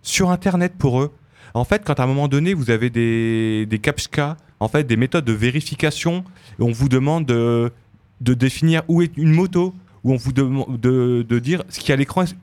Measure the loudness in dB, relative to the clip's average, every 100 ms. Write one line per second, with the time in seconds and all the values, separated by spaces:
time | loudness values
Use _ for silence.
0 | -4 0 0 0 0 0 -2 0 0 0
1 | -2 -8 _ _ -8 -4 0 0 0 -2
2 | 0 0 0 0 0 0 0 0 0 0
3 | 0 0 0 0 0 -2 -2 -2 -2 -4
4 | -6 -4 -4 -6 _ _ -2 0 2 0
5 | 2 0 0 0 0 -2 -6 -4 -4 -2
6 | -4 -4 -8 -18 -20 -2 -2 0 2 2
7 | 2 0 0 0 2 0 0 -6 _ _
8 | _ _ 0 2 0 2 2 2 2 2
9 | 2 2 4 4 4 0 -2 -4 -20 -6
10 | -2 0 0 0 0 -2 -4 -2 2 2
11 | 2 0 0 -2 0 -4 -6 -6 -2 0
12 | 0 0 -2 -4